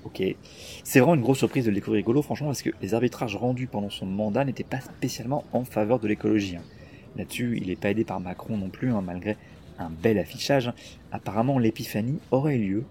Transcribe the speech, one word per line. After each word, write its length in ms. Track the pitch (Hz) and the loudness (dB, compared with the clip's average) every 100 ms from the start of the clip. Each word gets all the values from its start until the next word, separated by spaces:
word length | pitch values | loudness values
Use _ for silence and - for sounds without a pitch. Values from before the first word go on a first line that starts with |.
Ok, 180 | 110 - 95 - - - - - | -14 -4 -2 -2 -12 -20 -16 -16
c'est 160 | - 139 | 4 6
vraiment 160 | 127 170 | 8 6
une 60 | |
grosse 160 | 117 135 | 4 4
surprise 260 | - 143 | 4 2
de 60 | 113 | 2
le 60 | 98 | 0
découvrir 260 | 104 110 | 2 0
écolo, 200 | 98 131 | 4 2
franchement, 260 | 147 117 147 | 0 -4 -4
parce 140 | 135 | -2
que 100 | - - | -4 -4
les 120 | 98 | -2
arbitrages 440 | 110 123 - 127 101 | 0 0 -2 -6 -2
rendus 300 | 123 127 127 | -2 -2 -4
pendant 220 | 107 101 | -4 -6
son 160 | - 95 | -6 -6
mandat 380 | 95 107 104 | -2 0 0
n'étaient 220 | 139 110 - | 0 -2 -6
pas 160 | 131 | -6
spécialement 640 | - - 131 - 117 143 - | -8 -6 -6 -4 -4 -4 -2
en 100 | - | -4
faveur 360 | 127 - 107 127 | -2 -2 2 2
de 80 | 107 | 2
l'écologie, 480 | 104 107 107 98 87 | 0 2 2 0 -6
hein. 60 | 82 - - - - - | -12 -18 -20 -20 -16 -12
Là-dessus, 420 | 95 - 123 113 | -10 -4 -2 -2
il 60 | 90 | -2
n'est 80 | 90 | -2
pas 140 | 104 | 0
aidé 120 | 104 | 0
par 160 | 113 95 | 0 -2
Macron 380 | 92 90 - 110 | -6 -10 -6 -6
non 120 | 95 | -6
plus, 220 | - 131 | -4 -2
hein, 100 | 113 | 0
malgré 360 | 90 87 104 107 - - - - | -2 -4 -4 -4 -6 -20 -20 -12
un 100 | 85 | -10
bel 300 | 80 101 104 | 0 4 4
affichage. 540 | 82 - - 143 120 120 - - - | 0 -6 2 2 2 -4 -12 -20 -12
Apparemment, 440 | 107 - 98 123 135 | -10 -4 0 2 2
l'épiphanie 600 | 113 - 110 110 113 139 - | 0 -2 -4 -4 -2 -4 2
aurait 280 | 127 151 135 | 2 4 2
eu 100 | 101 | 0
lieu 160 | 98 139 | -2 -4